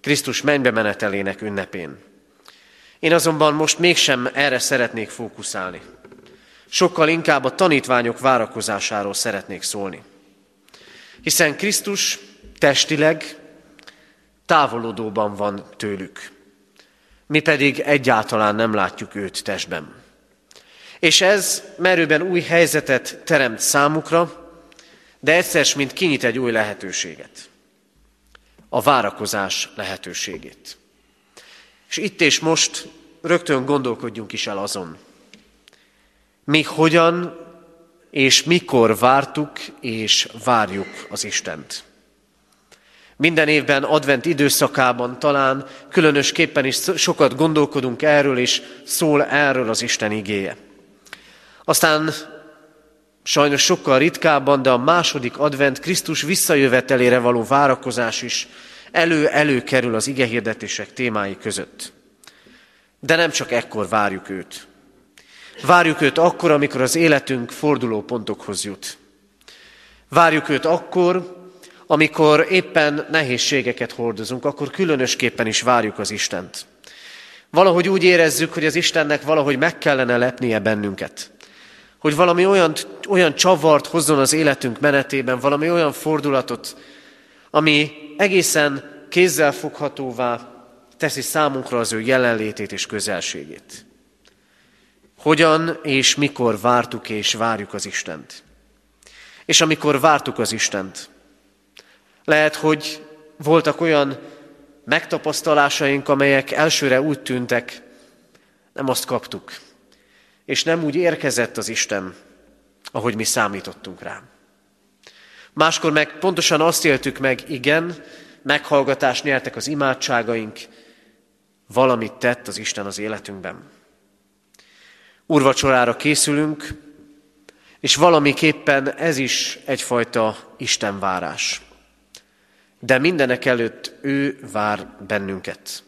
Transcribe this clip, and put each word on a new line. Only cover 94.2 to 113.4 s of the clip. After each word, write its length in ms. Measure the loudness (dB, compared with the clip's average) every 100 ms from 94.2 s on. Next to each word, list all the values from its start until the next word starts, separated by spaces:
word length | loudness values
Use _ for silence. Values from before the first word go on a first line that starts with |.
| _ _ _ _ _ _ _ _ _ _
Hogyan 600 | 2 4 6 4 0 -6
és 320 | -2 0 2
mikor 460 | 0 -2 0 -2 0
vártuk 480 | 2 2 0 -8 -8
és 260 | -6 -4
várjuk 400 | -2 -2 -4 -8
az 120 | -10 -8
Istent? 560 | -10 -10 -14 -16 -20 _ _ _ _ _ _ -20 -20 -20 -20
És 160 | 0 2
amikor 400 | 2 2 0 4
vártuk 380 | 4 4 0 -4
az 140 | -4
Istent, 560 | -2 -4 -4 -8 -12 -20 _ _ _ _ _ _ -20 _ _ _ _
lehet, 300 | 0 2 2
hogy 520 | 0 0 0 -4 -14 -18 -20 -20 _
voltak 440 | 2 2 2 -2
olyan 380 | 2 2 0 -4 -14 -20 -20 -20 _ _
megtapasztalásaink, 1200 | -2 -2 -2 -6 -4 -4 2 4 4 2 0 0 0
amelyek 420 | 2 4 2 0
elsőre 500 | 0 0 2 2 2
úgy 200 | 2 -4
tűntek, 640 | -4 -4 -2 -2 -4 -18 -20 -20 _ _ _ _ _ _ _
nem 160 | -6 -4
azt 160 | -4
kaptuk, 480 | -4 -6 -6 -14 -14 -20 -20 _ _ _ _ _ _ _
és 200 | -6 -4
nem 200 | 0 0
úgy 100 | 0
érkezett 640 | 0 0 0 -2 -2 -2 -4
az 120 | -6
Isten, 460 | -6 -4 -4 -6 -14 _ _ _ _ _ _ -10
ahogy 220 | -6 -4
mi 100 | -4
számítottunk 800 | -4 -2